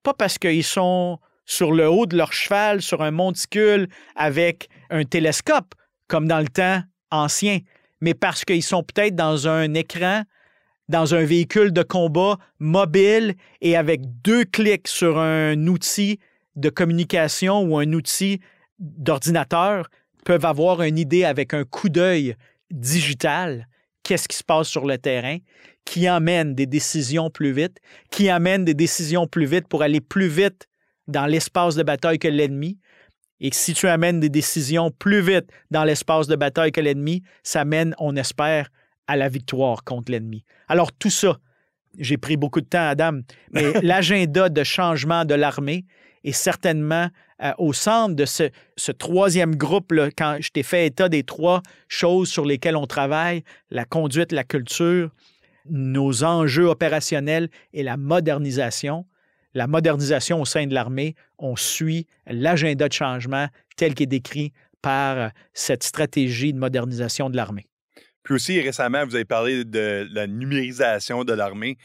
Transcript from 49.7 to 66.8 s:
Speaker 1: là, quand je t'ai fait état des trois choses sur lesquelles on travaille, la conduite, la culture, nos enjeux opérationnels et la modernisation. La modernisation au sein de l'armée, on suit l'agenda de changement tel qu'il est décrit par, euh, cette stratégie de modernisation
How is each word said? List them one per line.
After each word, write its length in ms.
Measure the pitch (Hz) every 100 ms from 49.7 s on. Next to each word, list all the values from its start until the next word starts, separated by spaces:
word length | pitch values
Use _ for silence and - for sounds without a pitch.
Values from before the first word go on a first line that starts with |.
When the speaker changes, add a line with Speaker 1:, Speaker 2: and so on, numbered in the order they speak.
| 196 185
Speaker 1:
là, 180 | 160 147
quand 260 | - 156 147
je 80 | -
t'ai 120 | 151
fait 240 | 131 180 160
état 240 | 127 185
des 140 | 156
trois 400 | 131 - 165 180 185 _ _
choses 420 | - 175 185 180
sur 160 | - 143
lesquelles 300 | 139 165 156
on 100 | 135
travaille, 580 | - 139 156 170 175 - - _
la 140 | 120 120
conduite, 460 | 160 151 135 165
la 120 | 151
culture, 640 | 127 147 120 - 170 180 165 - _ _ _ _ 139
nos 560 | 143 131 135 139 117
enjeux 440 | 156 170 151 135 175
opérationnels 800 | 151 160 156 - 151 143 160 170 - _
et 80 | 151
la 160 | 135 131
modernisation. 1080 | 139 180 160 143 143 127 120 - 143 160 185 _ _ _ _ 131
La 100 | 123
modernisation 760 | 160 160 143 143 143 - 165
au 60 | 131
sein 220 | 160 139
de 60 | 131
l'armée, 400 | 120 131 156 156 _ _
on 160 | 139 123
suit 500 | - - 160 165 160 _ -
l'agenda 600 | 120 147 175 156 139 147
de 60 |
changement 540 | - 139 127 123 139 143 - _ -
tel 200 | 165 135
qu'il 80 |
est 40 | 139
décrit 460 | 131 - 147 147 - _ _
par, 340 | 139 135 135 131
euh, 120 | 113 - _
cette 300 | - - 127
stratégie 720 | - - 151 151 127 120 147
de 60 | 131
modernisation 720 | 127 127